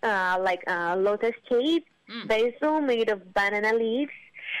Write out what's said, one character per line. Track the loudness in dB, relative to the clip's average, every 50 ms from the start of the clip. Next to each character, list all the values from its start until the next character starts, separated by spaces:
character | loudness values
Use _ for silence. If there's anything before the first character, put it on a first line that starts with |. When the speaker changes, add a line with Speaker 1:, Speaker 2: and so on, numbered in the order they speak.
| -2
Speaker 1:
uh, | 0 0 2 0 0 0 0
like, | 0 0 -2 -2 -2
a | -4 -4 -2 -2 -2 0
lotus | 2 2 2 0 0 0 -2 -2 -4 -4 -2
shape, | 0 0 2 2 0 0 -2 _ _ _ _ -14
Speaker 2:
Mm. | -12 -6 -2
Speaker 1:
basil | 0 2 2 2 0 0 0 0 0 2 2
made | 2 2 2 2 2 0
of | -2 -4 -4 -4 -2
banana | 0 0 0 0 0 0 2 2
leaves. | 2 2 2 0 0 -2 -4 -6 -14 -20 -20 -20 -16 -12 -8 -8 -8